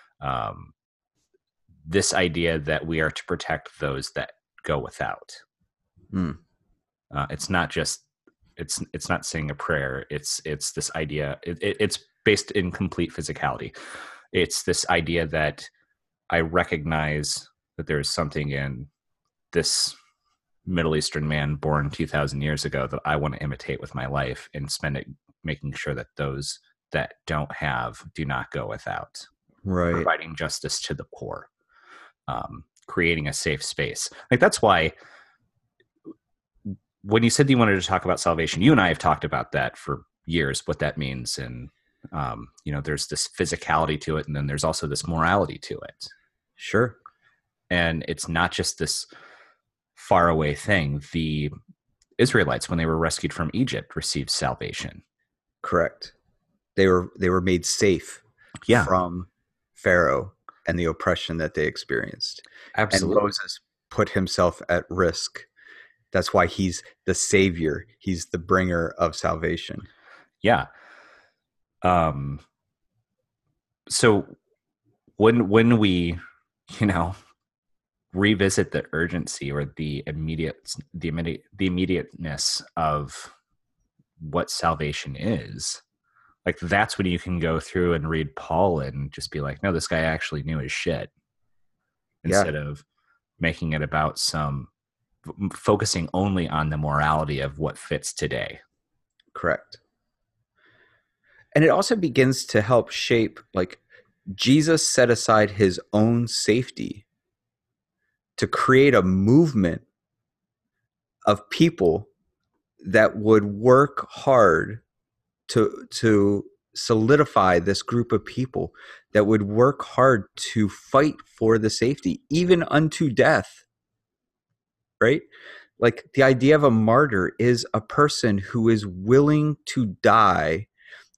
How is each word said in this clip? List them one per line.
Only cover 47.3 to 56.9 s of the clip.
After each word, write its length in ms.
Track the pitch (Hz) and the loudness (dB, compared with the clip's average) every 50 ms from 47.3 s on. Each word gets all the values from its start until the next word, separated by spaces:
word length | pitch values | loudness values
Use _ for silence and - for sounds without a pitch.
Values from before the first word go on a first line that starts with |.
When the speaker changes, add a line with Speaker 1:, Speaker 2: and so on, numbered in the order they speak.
| _ _ _ _ _ _ _ - | _ _ _ _ _ _ _ -2
Speaker 1:
And 340 | 90 87 85 82 82 80 - - | 0 0 2 2 0 -2 -4 -6
it's 220 | 80 - - - | -6 -6 -6 -4
not 220 | 82 82 87 90 | 0 0 0 0
just 260 | - - 87 - - - | 0 -2 -4 -4 -4 -4
this 300 | 80 76 - - - _ - - - - - - - _ _ _ _ _ _ _ _ _ _ | -4 -4 -4 -6 -8 _ -18 -20 -20 -20 -20 -20 -20 _ _ _ _ _ _ _ _ _ _
faraway 580 | _ - - - 90 85 85 82 78 78 76 73 | _ -2 2 4 4 4 4 4 2 0 -2 -2
thing. 480 | - - 104 104 92 76 69 71 71 71 - | -4 -2 0 0 2 2 0 -4 -6 -8 -6
The 400 | - 82 80 78 76 76 73 73 - - _ _ - _ _ _ _ _ _ _ _ - | -6 -4 -4 -2 -2 -4 -4 -6 -8 -12 _ _ -20 _ _ _ _ _ _ _ _ 0
Israelites, 500 | - 135 - 113 87 69 62 62 - - | 2 4 4 2 2 2 0 -4 -4 -4
when 80 | 87 82 | -2 -2
they 80 | 80 | 0
were 120 | 80 80 80 | 0 0 0
rescued 360 | 82 80 - - - 78 - | 0 -2 -2 -2 -6 -6 -4
from 160 | - 85 76 - | -4 -6 -4 -2
Egypt, 420 | 101 131 - - - - _ - | -2 -2 -2 -2 -8 -8 _ -10
received 340 | 78 - - - 76 65 - | -8 -6 -4 -4 -4 -4 -4
salvation. 720 | - - - 64 62 - - - - - - - - - _ _ _ _ _ _ _ _ _ _ _ _ - | -4 -2 -2 -4 -4 -4 -8 -10 -10 -10 -12 -12 -14 -16 _ _ _ _ _ _ _ _ _ _ _ _ -8
Speaker 2:
Correct. 500 | - - 87 82 - - - - - _ _ _ _ _ _ _ _ _ _ _ _ - | 0 0 2 0 0 -4 -10 -20 -20 _ _ _ _ _ _ _ _ _ _ _ _ 0
They 120 | - 95 | 2 4
were, 220 | 92 | 6